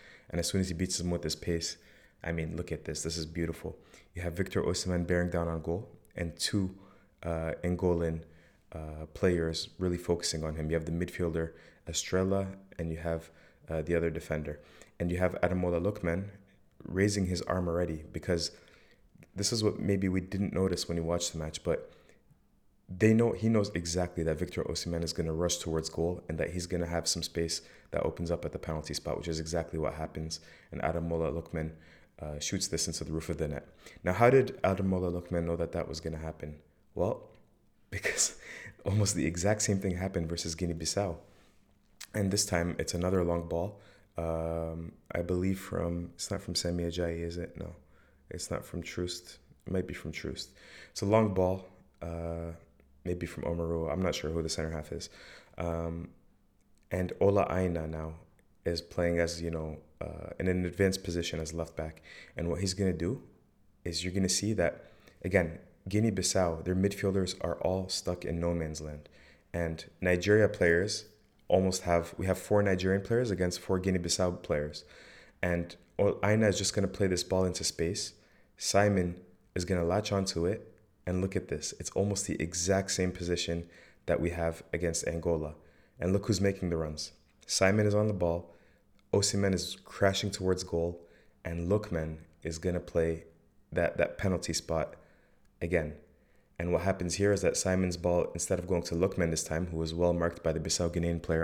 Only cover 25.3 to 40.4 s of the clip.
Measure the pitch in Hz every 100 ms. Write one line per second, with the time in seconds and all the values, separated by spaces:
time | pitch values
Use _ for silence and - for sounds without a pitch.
25.3 | 80 87 - 85 80 78 - 85 87 -
26.3 | 80 82 90 87 87 85 85 - 85 80
27.3 | 82 82 - - - - - 80 - 85
28.3 | 85 76 - - 78 76 73 - - 85
29.3 | 80 80 82 80 82 78 78 78 80 80
30.3 | - - - - - - 82 82 82 78
31.3 | 82 - 80 80 - - - - - 76
32.3 | 76 - 101 - 82 - - 73 80 -
33.3 | 78 76 71 - - - - 90 90 120
34.3 | 131 127 - 95 95 95 92 90 85 -
35.3 | 87 85 82 82 85 - 78 80 78 80
36.3 | - 76 73 - _ _ - 95 - -
37.3 | - - _ _ _ - - - - -
38.3 | - - - - - - 104 101 92 73
39.3 | 85 98 107 - 95 95 87 95 92 82
40.3 | 85